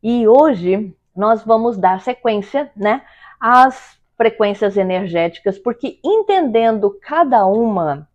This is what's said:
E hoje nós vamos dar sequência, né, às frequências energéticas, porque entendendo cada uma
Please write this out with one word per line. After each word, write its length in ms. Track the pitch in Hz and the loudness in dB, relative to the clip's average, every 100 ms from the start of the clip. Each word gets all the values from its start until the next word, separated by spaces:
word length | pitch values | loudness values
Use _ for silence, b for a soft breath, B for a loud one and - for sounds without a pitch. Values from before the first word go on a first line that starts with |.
E 240 | 220 240 220 | -2 0 4
hoje 680 | 254 311 214 180 190 208 - _ 175 | 6 4 0 -2 -2 -4 -14 _ -4
nós 280 | 208 220 | -2 -2
vamos 360 | 220 220 233 202 | 0 0 0 -2
dar 200 | 180 190 | -2 -2
sequência, 680 | 220 247 240 208 196 277 285 208 | -6 -4 -4 -4 -4 -6 -6 -6
né, 260 | 202 254 b b b b | -4 -4 b b b b
às 580 | 226 247 262 254 - _ _ _ | 2 4 4 0 -20 _ _ _
frequências 640 | 226 220 208 202 208 196 | -2 0 -2 0 -2 0
energéticas, 800 | 185 185 190 170 170 170 202 196 | -2 -2 -4 -2 -2 -4 -6 -4
porque 420 | - 240 262 - 285 | -8 -6 -10 -8 -2
entendendo 920 | 427 403 381 294 220 226 220 202 202 | -2 0 0 0 0 0 0 -2 -4
cada 420 | - 302 320 247 190 | -6 -2 2 2 2
uma 600 | 208 233 196 160 143 151 | 0 -2 -2 -4 -6 -12